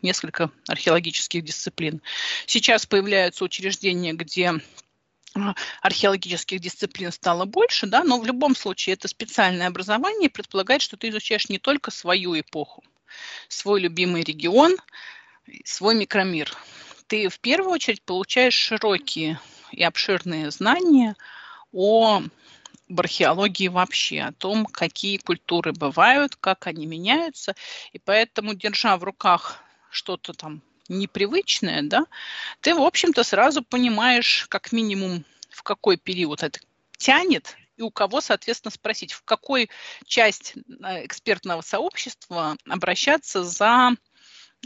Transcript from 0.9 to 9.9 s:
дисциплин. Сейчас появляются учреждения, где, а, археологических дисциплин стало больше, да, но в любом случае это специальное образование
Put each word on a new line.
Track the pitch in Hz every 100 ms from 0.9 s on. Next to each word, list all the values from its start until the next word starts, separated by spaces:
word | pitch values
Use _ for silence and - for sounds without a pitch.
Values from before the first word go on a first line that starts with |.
| 165 170 - - 170
дисциплин. | 156 - - - 156 156 - - - - -
Сейчас | 233 - 220 -
появляются | 202 202 196 180 - 185
учреждения, | - 190 185 196 180 175
где, | 165 170 185 180 160 - - _ _ _ _ - -
а, | 202 190 - -
археологических | 190 - 202 196 180 175 - 190
дисциплин | 175 - 202 - 180
стало | - 185 170 196
больше, | 359 466 - 208
да, | 233
но | 349 247
в | 226
любом | 247 294 254
случае | 202 180 - 190
это | 185
специальное | - 220 - 190 180 180
образование | 175 190